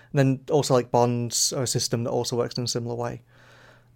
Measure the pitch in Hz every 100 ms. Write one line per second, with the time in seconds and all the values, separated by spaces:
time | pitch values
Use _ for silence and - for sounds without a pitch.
0 | - 147 135 131 - 156 135 127 120 120
1 | 120 120 120 - - 156 123 127 - 117
2 | 117 127 117 120 120 - 123 123 117 120
3 | 120 123 _ _ - - - - _